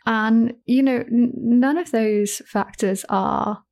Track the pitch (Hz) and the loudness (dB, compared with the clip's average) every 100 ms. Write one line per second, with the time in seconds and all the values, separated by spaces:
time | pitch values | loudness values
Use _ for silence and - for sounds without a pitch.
0 | - 220 220 226 233 - - 254 269 247 | -4 -2 2 2 2 -4 -2 2 2 0
1 | - 233 240 - 233 240 262 320 349 226 | -2 0 0 0 0 2 4 0 -2 -2
2 | 214 208 202 - - 208 - - 196 196 | 0 0 -2 -6 -6 -6 -6 -4 -2 -2
3 | - 196 190 - 208 208 _ | -4 -2 -2 -2 -4 -6 _